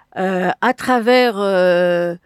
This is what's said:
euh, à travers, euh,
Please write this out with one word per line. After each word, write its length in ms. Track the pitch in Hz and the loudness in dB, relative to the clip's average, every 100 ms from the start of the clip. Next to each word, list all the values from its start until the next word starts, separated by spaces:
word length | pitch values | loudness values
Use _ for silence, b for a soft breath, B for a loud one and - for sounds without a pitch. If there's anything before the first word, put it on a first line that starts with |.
| B - | B -6
euh, 340 | 190 185 180 - | -4 -2 -4 -2
à 120 | 233 | -2
travers, 600 | - - 247 220 254 247 196 | -2 -2 0 2 2 2 0
euh, 760 | 196 185 180 175 175 175 175 175 | 0 2 2 2 0 0 -4 -8